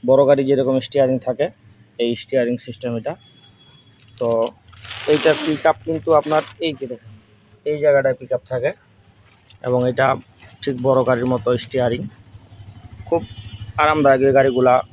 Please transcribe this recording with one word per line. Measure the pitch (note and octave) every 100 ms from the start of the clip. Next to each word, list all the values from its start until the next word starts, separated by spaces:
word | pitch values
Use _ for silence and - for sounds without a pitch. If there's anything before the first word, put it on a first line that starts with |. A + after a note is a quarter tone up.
| A#2+
বড় | C3 C3+
গাড়ি | C#3
যেরকম | C3+ C3+ C3 C3
স্টিয়ারিং | - C#3+ C3 C3
থাকে, | B2+ B2 D#3+ - _ _ _ -
এই | A#2+ A#2
স্টিয়ারিং | - C3+ A#2+ B2 -
সিস্টেম | A#2 B2+ A#2
এটা। | B2 E3+ _ _ _ _ _ _ _ _ _ -
তো | A#2+ A2+ A2+ - _ - - - -
এইটার | D3+ D#3 D3 D3+
পিকআপ | D3+ E3 D#3
কিন্তু | - D#3+ E3 D#3
আপনার | D3 D#3 D3+ -
এই | E3 C#3+
যে | C3
দেখেন, | A#2+ - - _ _ _ _
এই | - D3+
জায়গাটায় | D3 C#3 C3+
পিকআপ | B2+ B2+ B2 _
থাকে | B2+ C3+ G3+ _ _ _ _ _ _ _ -
এবং | B2+ B2 B2
এটা | B2 C3+ C3 - _ - -
ঠিক | - B2+
বড় | B2+ C3 B2
গাড়ির | B2 B2+
মতো | B2 A2+ B2
স্টিয়ারিং, | - C3 B2 B2 - - - - - - - - - - -
খুব | E3+ - - - - - -
আরামদায়ক | D3+ D#3 C#3 C3+
এই | C3+
গাড়িগুলা | C3+ C3+ B2 B2+ B2+ -